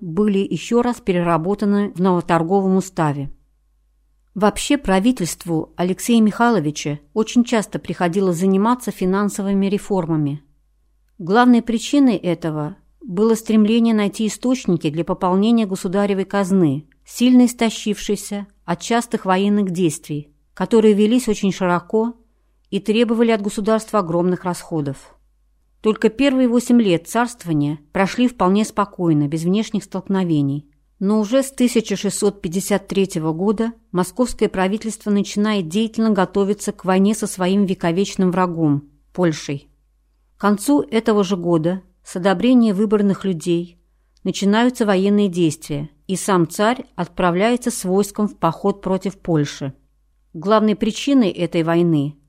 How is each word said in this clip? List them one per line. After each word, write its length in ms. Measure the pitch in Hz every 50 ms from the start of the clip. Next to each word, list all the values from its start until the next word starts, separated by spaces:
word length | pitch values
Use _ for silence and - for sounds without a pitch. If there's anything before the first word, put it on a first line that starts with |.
| -
были 360 | 175 156 175 208 214 196 196
ещё 440 | 196 - - 165 - - 233 233 240
раз 180 | 247 240 -
переработаны 920 | - - 180 180 175 170 170 160 156 180 202 - 214 202 202 202 202 196 -
в 60 | 165
новоторговом 760 | 180 190 180 175 165 - 175 165 165 165 190 202 190 190 185
уставе. 540 | 190 180 - - - 165 151 143 143 139 139 - _ _ _ _ _ _ _ _ _ _ _ _ _ _ _ _ _ _ _ -
Вообще 420 | 202 202 208 202 - - - 285
правительству 960 | 285 285 - 190 190 190 247 254 - 180 156 - - - 170 170 156 - - _
Алексея 440 | - 175 180 185 - - - 240 233
Михайловича 800 | 220 214 180 - 233 240 233 196 147 151 147 - - 156 147 147 _ _ -
очень 280 | 214 214 214 - 240 233
часто 360 | - - 220 190 - - -
приходилось 580 | - - 170 - 185 175 165 202 196 185 175
заниматься 540 | 165 185 196 190 190 202 226 247 254 - -
финансовыми 760 | 196 - 185 185 185 196 208 202 196 - 196 196 196 196 196
реформами. 800 | 196 196 196 - - 214 185 170 160 165 156 151 143 143 147 - _ _ _ _ _ _ _ _ _ _ _ _ _ _ -
Главной 440 | 190 156 196 240 247 247 247 233 233
причиной 540 | - 226 226 - - - 285 277 254 214
этого 600 | - - 180 170 165 - 165 156 151 151 151 190 - _ _ _ _
было 340 | 349 254 175 180 214 226 226
стремление 600 | 214 - - 220 220 208 208 226 240 233 226 226
найти 320 | 214 208 202 196 - 220
источники 640 | 214 - - - 247 262 247 - - 180 160 - 160
для 140 | 143 165 165
пополнения 600 | - 190 180 - 180 180 190 202 226 240 226 220
государевой 600 | 190 190 185 - 190 170 202 202 202 202 190 190
казны, 600 | 196 - 202 202 175 196 190 175 151 131 147 151 _ _ _ _
сильно 440 | - - - 240 254 254 247 247
истощившейся 1000 | 240 247 - 233 220 208 - - 214 202 - - - 208 202 - - 208 202 196 - _ _ _
от 140 | - 175 170 -
частых 420 | - 233 233 233 - - - -
военных 460 | 190 185 185 196 208 208 208 208 185
действий, 640 | 170 175 185 165 156 - - - 156 147 143 _ _ _ _ _ -
которые 400 | - - - - 226 220 220 208
велись 360 | 196 214 214 233 254 247 -
очень 240 | 208 - - 196 170
широко 640 | - 190 180 175 170 170 - - 220 220 233 233 _ _ _ _ _ _ _ _ _ _ _
и 100 | - 196
требовали 520 | 190 - 208 226 240 214 233 220 240 226
от 100 | 226 220
государства 600 | 202 208 - - 202 202 220 220 220 - - 214
огромных 440 | 190 160 165 175 175 185 180 165 -
расходов. 720 | 180 175 - - - 175 160 143 139 139 - - - _ _ _ _ _ _ _ _ _ _ _ _ _ _
Только 300 | - 214 214 - - 220
первые 380 | 220 220 269 285 262 262 262 240
восемь 340 | 226 247 233 - 247 240 226
лет 260 | 196 170 156 - -
царствования 720 | - 220 240 233 - - - 170 160 147 147 147 151 151 - _ -
прошли 360 | 180 196 185 - - 247 247
вполне 380 | 247 - 190 180 190 208 220
спокойно, 640 | 214 - - 202 190 - - 180 170 160 147 147 139
без 160 | 156 160 165
внешних 400 | 175 185 214 220 - - 202 -
столкновений. 840 | - - 190 180 - 196 190 190 170 160 147 143 139 139 147 147 _ _ _ _ _ _ -
Но 220 | 190 196 214 220
уже 220 | 214 196 240 269 262
с 100 | 269 -
тысяча 420 | - 247 240 - 233 220 - 202
шестьсот 460 | 185 - 202 185 - 220 202 196 -
пятьдесят 480 | - 180 160 196 185 - 208 190 196 -
третьего 460 | 185 196 196 185 - 165 156 160 156
года 400 | 160 190 208 214 202 226 226 233 - _ _ -
московское 560 | 175 185 - - - 254 240 - - 220 202
правительство 640 | - 190 185 190 202 214 - 220 208 - - 214
начинает 580 | 208 202 196 202 - 208 208 214 214 202 180 156
деятельно 400 | 160 220 226 214 220 - 220 226
готовиться 640 | 208 196 185 175 - 202 202 190 208 202 - - 202
к 140 | - -
войне 280 | 175 185 190 196 202 220
со 120 | 208 -
своим 400 | 202 - 185 180 180 196 202 202
вековечным 640 | 180 190 - - 170 165 180 202 - - - 190 180
врагом – 580 | 175 185 185 180 170 160 160 151 143 143 147 - _ _ _ _ -
Польшей. 560 | - 180 170 156 - - - 143 139 - _ _ _ _ _ _ _ _ _ _ _ _ _ _ -
К 20 |
концу 400 | - 202 208 196 - - 285 294
этого 420 | - - 220 226 220 233 214 208 202
же 140 | 175 202
года 460 | 175 170 170 170 165 156 170 180 190 - _ _ _ _
с 140 | - -
одобрения 560 | 185 175 196 190 180 185 247 262 247 233 220 196
выборных 540 | 180 220 208 208 208 190 202 185 - -
людей 520 | 196 185 156 - 175 170 170 175 175 - _ _ _ _ _ _ _ _ _ -
начинаются 640 | 185 170 - 196 196 202 220 240 254 247 - 226
военные 420 | 208 202 185 190 202 208 208 208 202
действия, 600 | 170 175 175 160 151 - - - 156 143 151 160 _ _ _
и 100 | - 190
сам 320 | 170 - - 202 180 165 160
царь 380 | - - 208 220 247 254 - - _
отправляется 760 | - 175 - - - 190 180 170 180 202 226 247 240 240 247
с 140 | 226 - -
войском 420 | 185 180 196 208 202 - - 208
в 120 | 202 - -
поход 420 | - 165 160 - - 196 196 202
против 380 | - 190 190 185 - 202 - -
Польши. 560 | - - 170 151 147 147 - - 147 139 139 _ _ _ _ _ _ _ _ _ _ _ -
Главной 440 | 170 156 196 214 220 208 214 208
причиной 520 | - - 226 208 - - - 285 269 233 185
этой 340 | - - 170 165 - 175 160
войны 540 | 165 165 170 175 170 165 147 139 147 147 _ _